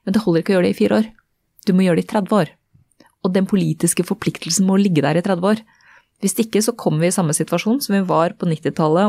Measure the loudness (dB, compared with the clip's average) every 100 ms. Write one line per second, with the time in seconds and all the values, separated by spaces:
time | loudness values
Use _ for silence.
0 | -4 -2 0 0 2 2 2 0 0 2
1 | -2 -8 _ _ _ _ 0 2 2 0
2 | 0 -4 0 0 0 -6 _ _ _ _
3 | _ _ -2 0 0 0 0 0 -2 -2
4 | -2 -2 -4 -6 -6 0 2 4 4 2
5 | 2 0 0 0 0 -2 -4 _ _ -20
6 | _ _ -4 -2 -2 0 -2 -2 -2 0
7 | 0 0 -2 -2 -2 -2 -2 -2 0 -2
8 | 0 0 0 -2 -4 -2 -4 -2 0 2